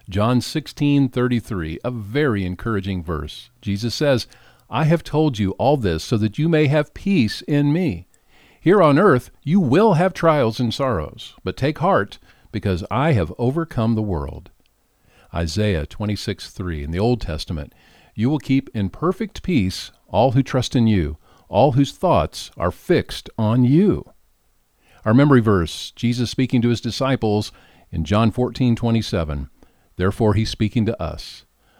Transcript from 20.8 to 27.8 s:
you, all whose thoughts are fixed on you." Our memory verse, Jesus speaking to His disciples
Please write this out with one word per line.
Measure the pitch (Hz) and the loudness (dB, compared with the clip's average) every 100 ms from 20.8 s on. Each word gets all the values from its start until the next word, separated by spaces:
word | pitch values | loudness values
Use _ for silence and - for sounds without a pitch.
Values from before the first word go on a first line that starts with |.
| 113 | 2
you, | 104 73 73 _ _ _ | 2 0 -6 _ _ _
all | 95 135 | 2 2
whose | 123 139 | 4 0
thoughts | - 185 127 76 - - - | 0 0 2 0 -4 -16 -6
are | 90 | -4
fixed | - - 165 - - - - | -4 0 0 0 -10 -14 -4
on | 110 120 | 0 2
you." | 123 147 202 92 - _ _ _ _ _ _ _ _ _ - | 4 4 4 0 -4 _ _ _ _ _ _ _ _ _ 2
Our | 117 | 4
memory | 147 135 | 6 6
verse, | 110 98 82 - - - | 6 2 2 -4 -14 -6
Jesus | 117 120 120 | -4 -2 -4
speaking | - 131 127 | -2 0 2
to | 120 | 2
His | 117 | 0
disciples | 120 101 135 127 110 104 - - _ _ | -4 -4 -2 0 0 0 -2 -12 _ _